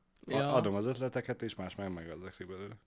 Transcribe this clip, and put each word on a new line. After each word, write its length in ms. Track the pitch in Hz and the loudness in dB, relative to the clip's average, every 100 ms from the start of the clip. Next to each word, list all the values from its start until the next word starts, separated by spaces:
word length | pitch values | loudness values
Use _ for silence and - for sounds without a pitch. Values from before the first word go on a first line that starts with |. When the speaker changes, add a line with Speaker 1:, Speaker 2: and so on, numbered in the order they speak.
| _ _ - | _ _ -2
Speaker 1:
A-, 40 | |
Speaker 2:
Ja. 220 | 139 143 | 2 6
Speaker 1:
adom 220 | 131 104 101 | 6 6 4
az 100 | 113 | 2
ötleteket, 560 | 123 127 127 120 120 | 2 0 0 -2 -2
és 140 | 113 - | -2 -4
más 200 | 92 - | -6 -4
meg 180 | 95 | -4
meggazdagszik 540 | 87 82 78 92 - 90 | -4 -6 -8 -10 -10 -10
belőle. 280 | 92 104 107 | -8 -10 -12